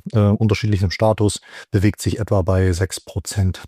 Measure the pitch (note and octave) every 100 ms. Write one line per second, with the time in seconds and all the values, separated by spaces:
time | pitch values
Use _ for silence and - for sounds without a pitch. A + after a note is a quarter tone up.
0 | - G#2+ G2+ G#2 A2 G2 G#2+ G2 F#2+ -
1 | A2 G#2+ G#2 - - - - G2 G#2 -
2 | - - G#2 G2+ F2+ F#2+ F#2+ F2 F#2+ -
3 | - - - G#2 F#2 -